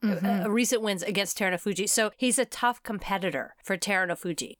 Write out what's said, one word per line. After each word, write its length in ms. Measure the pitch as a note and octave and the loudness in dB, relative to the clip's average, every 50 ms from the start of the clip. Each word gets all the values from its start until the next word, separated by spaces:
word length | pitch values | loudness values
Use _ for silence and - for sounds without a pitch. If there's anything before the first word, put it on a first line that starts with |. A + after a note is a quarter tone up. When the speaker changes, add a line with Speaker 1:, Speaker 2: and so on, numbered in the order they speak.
| - | 0
Speaker 1:
Mm-hmm. 220 | G#3 F#3+ E3 F3+ | 0 0 2 2
Speaker 2:
uh, 180 | G3+ G3+ G3 F3 | 2 2 2 2
uh, 40 | G#3+ | 2
recent 340 | G3+ A#3 B3 - B3+ A3 A3 | 4 4 4 4 2 2 2
wins 180 | G#3+ G3 F3 | 0 0 0
against 380 | D#3+ G3+ G3 G3 G3+ - - - | -2 -2 0 0 0 -2 -2 0
Terunofuji. 500 | G#3 F#3 F3+ F3 - G#3 G3 F#3 G3+ G3+ | 0 0 0 0 -2 -2 -2 -2 0 0
So 220 | - - A3 G#3 - | 2 2 2 0 0
he's 200 | - B3+ B3+ A#3 | 0 0 2 2
a 80 | - A#3+ | 2 0
tough 380 | - - - - A#3+ A#3+ - - | 0 -2 0 0 0 0 -2 -4
competitor 720 | A3+ G#3+ G3 - - G3 F#3+ F#3 F#3 C#3+ C3+ A#2 - - _ - | -6 -6 -6 -4 -2 -2 -2 -2 -2 -2 -4 -6 -8 -12 _ -6
for 140 | - G3 | -4 -4
Terunofuji. 760 | F3+ - G#3 G3+ F#3 F#3 F3 E3+ - - F3+ E3 - - - - | -2 -2 0 0 0 0 0 -2 -4 -4 -6 -4 -4 -6 -10 -12